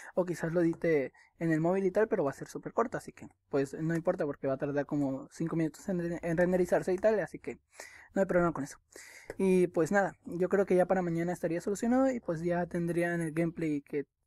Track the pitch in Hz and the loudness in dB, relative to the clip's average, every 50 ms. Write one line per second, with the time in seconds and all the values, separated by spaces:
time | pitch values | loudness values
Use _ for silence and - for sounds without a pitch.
0 | - - - 190 175 180 160 - 170 165 165 180 170 165 165 - - 165 160 139 | -20 -6 -2 -2 -2 -2 -4 -4 -4 -2 0 2 2 2 0 0 0 2 2 2
1 | 127 - - - _ _ _ - 170 165 160 156 160 170 190 196 196 180 185 208 | 0 -2 -6 -14 _ _ _ -4 0 0 2 2 2 2 2 2 0 2 2 2
2 | 220 226 - 185 147 135 - - 147 - - 147 - - - 233 233 - - 143 | 2 2 2 0 0 -2 -4 -6 -10 -12 -12 -12 -12 -4 -2 -2 -2 -2 -4 -8
3 | - - - - - - _ _ _ _ - 139 139 135 - 147 160 165 170 165 | -10 -12 -16 -18 -20 -20 _ _ _ _ -2 -2 -2 -2 -4 -4 -4 -2 -2 0
4 | - 185 185 180 165 143 139 - - 135 135 127 151 143 139 143 139 - 156 147 | 0 -2 -2 0 -2 -4 -4 -4 -4 -4 -2 -2 -4 -2 -2 -2 -2 -2 -2 -2
5 | 139 135 135 135 - - - - 165 165 165 165 160 156 - - - 202 185 175 | -2 -2 -4 -6 -10 -12 -8 -6 -4 -2 -2 -2 -2 -2 -4 -6 -6 -4 -4 -2
6 | 170 170 175 - - 165 160 180 175 180 185 180 180 - 196 156 143 185 185 180 | -4 -4 -6 -4 -4 -2 2 2 4 4 4 2 2 2 2 2 2 0 0 2
7 | - 220 220 190 160 - - - - 143 120 - _ _ _ - - - - - | 2 2 2 2 0 -4 -8 -12 -12 -12 -12 -12 _ _ _ -20 -20 -20 -20 -20
8 | - - - 196 190 190 180 175 175 170 156 139 139 - - - _ _ - - | -14 -4 -2 0 0 2 4 2 2 2 0 -2 -6 -10 -12 -16 _ _ -20 -20
9 | - - - - - - - - 190 190 185 180 175 175 - 175 160 - 202 202 | -20 -20 -20 -18 -18 -12 -4 0 2 4 4 4 4 2 2 0 2 2 2 2
10 | 190 156 - - - - 175 170 180 175 196 196 190 - 185 180 180 - 190 190 | 2 0 -2 -8 -12 -8 -4 -2 0 2 2 2 4 4 4 4 4 4 2 0
11 | 180 170 165 165 170 175 175 - 180 160 165 170 - 214 202 - 233 226 247 262 | 0 0 -2 -2 -2 -2 -4 -2 -4 -4 -4 -4 -4 -4 -4 -2 0 2 4 4
12 | 269 269 254 233 - - 165 156 170 175 170 175 175 170 - 175 170 170 165 170 | 4 2 0 -2 -4 -6 -4 -2 -2 -2 0 0 -2 -2 -2 -2 -2 -2 0 0
13 | 175 170 175 170 165 156 151 170 170 165 165 165 165 156 147 143 - - 156 143 | 0 0 -2 -2 -2 -2 0 0 0 -2 -2 -2 -2 -2 -2 -4 -4 -4 -6 -6
14 | 139 - _ _ _ | -6 -6 _ _ _